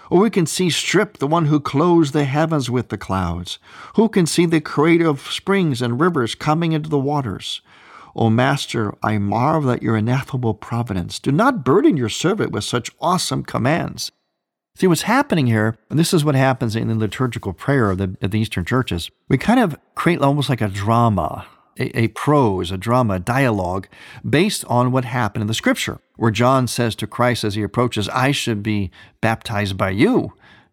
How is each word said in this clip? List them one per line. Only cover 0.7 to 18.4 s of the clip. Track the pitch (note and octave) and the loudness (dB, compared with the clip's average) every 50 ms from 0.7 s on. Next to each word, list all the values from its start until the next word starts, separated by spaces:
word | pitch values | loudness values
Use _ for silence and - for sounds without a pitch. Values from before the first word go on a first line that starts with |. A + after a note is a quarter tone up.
stripped | C#3+ - - - - F#3 G#3 G#3 - - | 0 -2 -2 0 2 2 0 0 -2 -4
the | C3+ C#3+ | -2 0
one | D#3+ E3+ E3 | 2 2 2
who | D3 D3+ C#3+ | 2 2 2
clothes | C#3 - - C3+ D#3+ F3+ F3 E3+ D#3+ C#3 | 0 0 0 2 4 4 6 4 4 2
the | C#3 D#3 C#3+ | 2 0 0
heavens | C3+ C3 D3 D#3+ D#3+ E3 D3 B2+ A#2+ | 0 0 0 0 0 0 -2 -2 -2
with | A#2+ B2+ A2+ - | -2 -2 -2 -4
the | A2 G2 | -6 -8
clouds? | - - F#2+ F#2+ F2+ E2+ E2+ F2 F2+ - - - _ - - - - - - | -6 -4 -2 -2 -2 -2 -4 -6 -8 -10 -12 -14 _ -20 -20 -20 -20 -4 2
Who | - A3+ A3 | 2 2 4
can | - G3 F3 | 4 2 2
see | D3 - - F3+ | 2 2 2 2
the | E3 E3 D#3 | 2 2 0
creator | D3+ - - D3 D3 E3+ E3 E3 E3+ | 0 -2 0 2 4 4 4 4 4
of | D#3+ C#3 C3+ - - | 2 0 -2 -4 -10
springs | - - - F#3 G3 G3 F3+ D#3+ C3+ A#2 | -10 -8 -4 -2 0 2 2 0 0 0
and | B2+ A#2 A#2+ B2 | -2 -2 0 0
rivers | E3 F#3 E3+ C#3+ A#2 A2 - | 0 0 0 0 -2 -2 -4
coming | - - D3+ D3+ E3 E3+ E3 | -4 -2 -2 0 0 0 0
into | D#3+ D3+ D3+ D#3 | -2 -2 -2 -2
the | D3 C#3+ | -2 -2
waters?' | C3 C#3 D3+ D3 C3 G#2+ F2+ - - - - - _ _ - - - - - - - - - | -2 -2 -2 -4 -4 -4 -6 -8 -8 -10 -12 -12 _ _ -20 -20 -20 -20 -20 -20 -20 -10 -4
'O | - A2+ A2+ | 0 2 2
Master, | A2 A#2 B2+ C#3 D3 C#3+ - - - B2 G#2+ G#2 - - | 4 4 2 2 0 -2 -4 -6 -4 -4 -4 -4 -6 -4
I | - G#2+ G#2+ G#2 | -2 -2 -2 0
marvel | G2+ G2+ G2+ A2+ B2 D3 D#3+ D#3+ D3 B2+ | -2 0 0 0 0 0 0 0 0 0
at | A#2+ - | -2 -2
your | - G#2+ A2+ | -2 0 0
ineffable | A2 G#2+ A#2 B2+ C3+ A#2+ - - B2+ B2 A2+ G#2 | 0 0 0 0 -2 -2 -4 -6 -4 -2 -2 -2
providence. | - - - A#2 A#2 A#2+ A#2 G2+ F#2 E2+ G#2 - - | -4 -6 -8 -6 -4 -4 -4 -4 -6 -6 -6 -8 -6
Do | - C3+ | -2 0
not | C3+ E3 A#3 C#4 C4 G3 C3 | 2 2 2 2 0 0 2
burden | B2+ C#3+ G#3 C#4+ E4 A3 | 2 4 4 6 4 4
your | C#3 A#2+ G#2 | 2 0 -2
servant | - - - D#3+ G#3+ G3+ B2 - | -2 -2 -2 -2 0 0 -2 -4
with | - G#2+ G#2 | -4 -4 -4
such | - - B2 A#2 - - - | -2 -4 -4 -4 -6 -10 -4
awesome | C#3+ E3 F#3 F3 - - C#3+ C3+ B2+ | -2 0 0 0 -2 -2 -4 -6 -6
commands.'" | - - A#2 A2 C3+ D#3 - - - - - - - - _ _ _ _ _ _ _ _ _ _ _ _ | -4 -4 -2 0 0 0 -2 -4 -6 -8 -10 -12 -12 -12 _ _ _ _ _ _ _ _ _ _ _ _
See, | - F#3+ F#3+ | 0 2 2
what's | E3 - | 2 2
happening | - G3 A3+ C4+ C#4+ - G#3 E3 C3+ | 0 0 0 0 0 2 0 2 2
here, | B2 A2+ G#2+ G#2+ A2+ A#2+ _ _ - | 2 2 2 2 0 -2 _ _ -4
and | - D3 | 0 0
this | E3+ - | 2 2
is | - E3 D3 | 2 2 2
what | D3+ C#3 | 2 2
happens | C3+ C3+ C3+ C3 - B2+ A2+ G#2 | 2 2 2 2 0 -2 -4 -2
in | A2+ A#2 A2+ | -2 -2 -2
the | A2+ | -2
liturgical | A2 A2 G#2 - - B2+ A#2+ A#2 - - G2+ | -2 -2 -2 -2 -2 -4 -4 -4 -6 -8 -8
prayer | F2+ - - - C#3+ C3+ A2+ G2+ | -8 -6 -2 0 2 2 2 2
of | F#2+ F#2 | 2 0
the, | G2 F#2 F#2+ - | -2 -4 -4 -6
of | - F#2 | -6 -4
the | G#2 G#2+ | -2 -2